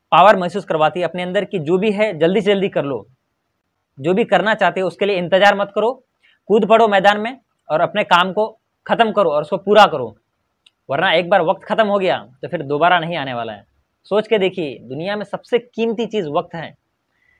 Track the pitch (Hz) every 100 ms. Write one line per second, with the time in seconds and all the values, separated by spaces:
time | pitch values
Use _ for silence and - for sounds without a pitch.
0 | - 160 185 202 175 190 - 160 156 160
1 | 170 180 180 185 190 196 147 185 214 202
2 | 214 165 165 196 190 202 190 180 143 123
3 | 101 _ _ _ _ _ _ _ _ -
4 | 139 185 233 185 202 220 185 180 185 175
5 | 196 196 175 190 202 202 202 214 220 262
6 | _ _ _ _ - 214 208 220 226 196
7 | 190 208 220 269 _ _ - 151 165 202
8 | 202 175 185 180 214 - _ _ - 208
9 | 226 208 180 147 156 190 - 208 196 151
10 | 117 - _ _ _ _ _ _ - 135
11 | 190 165 175 196 165 190 - 214 214 202
12 | 185 131 107 _ 139 175 139 143 165 180
13 | 165 170 139 120 117 104 104 _ _ _
14 | - 202 220 220 185 - 156 117 113 135
15 | 175 208 196 180 - 240 240 - 226 220
16 | 226 214 160 151 170 165 143 - _ _
17 | _ _ _ _